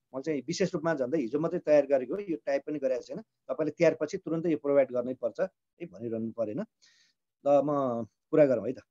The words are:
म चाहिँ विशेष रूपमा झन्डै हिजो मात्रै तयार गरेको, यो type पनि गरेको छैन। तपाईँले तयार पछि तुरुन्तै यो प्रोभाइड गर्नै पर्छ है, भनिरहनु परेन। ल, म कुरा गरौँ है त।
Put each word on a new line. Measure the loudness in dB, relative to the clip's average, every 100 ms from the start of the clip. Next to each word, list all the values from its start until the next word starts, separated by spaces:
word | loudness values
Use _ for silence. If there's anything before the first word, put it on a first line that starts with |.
| _
म | -8
चाहिँ | -4 -4 -4
विशेष | -2 -2
रूपमा | -2 -2
झन्डै | -2 0 -2
हिजो | -2 -2
मात्रै | -2 -2
तयार | 4 4 4
गरेको, | 2 0 -6
यो | -4 -6 -2
type | -4 -4
पनि | -4
गरेको | -2 -4
छैन। | -6 -12
तपाईँले | -14 _ -10 -4 -4
तयार | 2 2 2
पछि | -2 -6
तुरुन्तै | -4 -2 0
यो | 0
प्रोभाइड | 2 4 2
गर्नै | 0 -4
पर्छ | -4 -6 -4
है, | -6 _ _ -16 -16
भनिरहनु | -10 -8 -6 -6
परेन। | -4 -4 -6 -8 _ _ _ _ _ _ _ 2
ल, | 4
म | 4 0 0 -2 -6 _ _
कुरा | 6 6
गरौँ | 4 -2
है |
त। | -8 -12